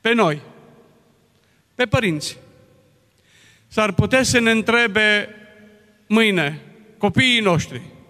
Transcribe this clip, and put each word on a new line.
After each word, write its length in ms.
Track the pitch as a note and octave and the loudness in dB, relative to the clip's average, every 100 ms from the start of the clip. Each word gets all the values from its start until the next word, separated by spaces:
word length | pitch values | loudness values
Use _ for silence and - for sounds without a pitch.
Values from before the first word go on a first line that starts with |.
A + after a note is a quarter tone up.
pe 120 | A3+ | 0
noi, 280 | A#3 F#3+ D3+ - - - - _ _ _ _ _ _ _ _ _ | 0 0 -2 -12 -20 -20 -20 _ _ _ _ _ _ _ _ _
pe 100 | - | -6
părinți, 520 | B3 C4+ A3 D#3 - - - _ _ _ _ _ _ _ _ _ _ _ _ | -2 0 0 -4 -8 -14 -20 _ _ _ _ _ _ _ _ _ _ _ _
s-ar 240 | - G#3+ | -4 -2
putea 300 | F3+ G3 C4 | 0 0 2
să 160 | C4 B3 | 2 0
ne 120 | A3+ | 2
întrebe 800 | A3 A3 A#3 A#3 G3 G#3+ G#3 - - - - - - _ _ _ | 0 0 0 0 2 2 0 -2 -14 -20 -20 -20 -20 _ _ _
mâine 540 | G#3+ A3+ F#3 D3 D3+ - - - - | 2 2 2 -2 -6 -16 -20 -20 -4
copiii 420 | G3+ F#3 C4 A#3+ | -2 0 2 2
noștri 400 | G#3 E3 - B2+ - - | 2 0 -2 -12 -16 -20